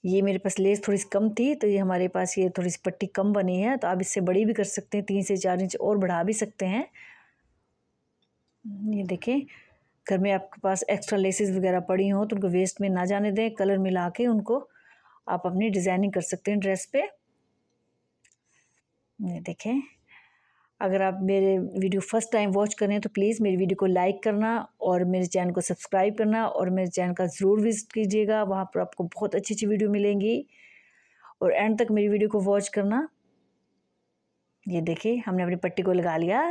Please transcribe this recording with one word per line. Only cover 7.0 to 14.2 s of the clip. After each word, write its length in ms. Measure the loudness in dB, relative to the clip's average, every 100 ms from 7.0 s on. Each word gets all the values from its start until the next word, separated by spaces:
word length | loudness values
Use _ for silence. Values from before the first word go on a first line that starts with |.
| -20 -20 _ _ _ _ _ _ _ _ _ _ _ _ _ _ -14 -8 -4
ये 140 | -4 -4
देखें, 340 | -4 -2 -2 -4 -16 -20 _ _ _ -2
घर 100 | 0
में 140 | 2
आपके 300 | 0 -2 -4
पास 220 | -2 -2 -2
एक्स्ट्रा 280 | -4 0 0
लेसेस 340 | 0 0 0
वगैरह 280 | 0 2 0 0
पड़ी 240 | 0 2
हों 160 | 0 0
तो 100 | 0
उनको 140 | 0
वेस्ट 320 | 2 0 0
में 80 | -2
ना 160 | 0 0
जाने 260 | 0 0
दें, 180 | 0 -2
कलर 240 | 0 2 2
मिला 300 | 2 0 -2
के 160 | 0